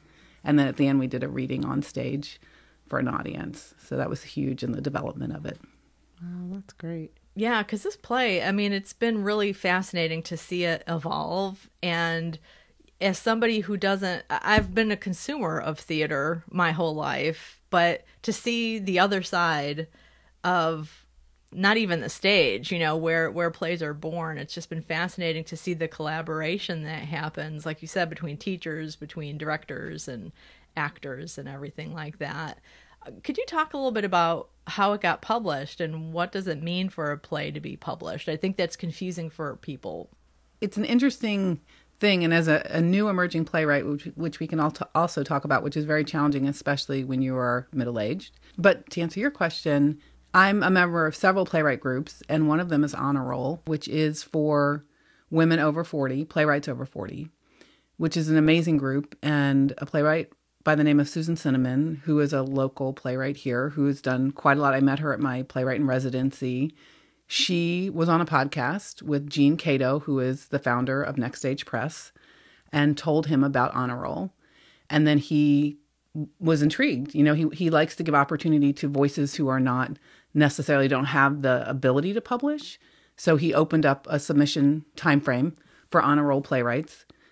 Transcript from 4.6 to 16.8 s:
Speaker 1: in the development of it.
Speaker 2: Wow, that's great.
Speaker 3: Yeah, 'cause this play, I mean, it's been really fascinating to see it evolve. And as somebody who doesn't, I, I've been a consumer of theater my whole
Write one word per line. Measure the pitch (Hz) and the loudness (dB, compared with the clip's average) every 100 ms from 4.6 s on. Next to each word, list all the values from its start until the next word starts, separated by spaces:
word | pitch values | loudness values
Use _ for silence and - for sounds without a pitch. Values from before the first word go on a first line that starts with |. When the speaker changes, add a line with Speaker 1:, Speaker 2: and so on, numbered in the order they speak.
Speaker 1:
in | 123 | -6
the | 120 | -4
development | 139 143 - - 131 - | -4 -6 -6 -8 -8 -8
of | 151 | -10
it. | - - _ _ _ _ - | -14 -18 _ _ _ _ -18
Speaker 2:
Wow, | 175 180 180 196 | -14 -12 -10 -12
that's | 196 | -14
great. | - 165 170 156 _ _ - | -16 -10 -10 -12 _ _ -4
Speaker 3:
Yeah, | 226 226 | -2 0
'cause | 202 214 | -2 -4
this | 403 - | -6 -10
play, | - 247 240 180 | -4 0 2 0
I | 185 | 0
mean, | 196 202 | 0 0
it's | 196 196 | -2 -6
been | - 233 220 | -4 -2 0
really | 196 214 208 | 0 0 0
fascinating | 190 185 180 185 175 160 160 | -2 0 0 -2 -2 -2 -2
to | 160 165 | -6 -10
see | - 180 175 | -6 -2 -2
it | 165 - | -2 -4
evolve. | 165 160 147 151 180 196 196 - - | -4 -2 -4 -2 -2 -4 -6 -18 -8
And | 180 170 165 165 170 160 _ - _ _ _ - | -4 -2 -2 -2 -4 -8 _ -20 _ _ _ -2
as | 196 185 | -2 0
somebody | - 226 233 220 | 0 2 2 0
who | 190 202 | -2 -2
doesn't, | 196 196 190 175 - | 0 0 -2 -4 -4
I, | - | -4
I've | - 214 190 190 | 2 2 2 0
been | 220 | 0
a | 202 | 0
consumer | 196 175 - 294 175 156 | -4 -6 -6 -4 -2 -2
of | - 147 | -4 -8
theater | - 156 151 147 147 170 - | -6 -2 -2 0 -2 -4 -4
my | 180 170 | 0 0
whole | 160 | 2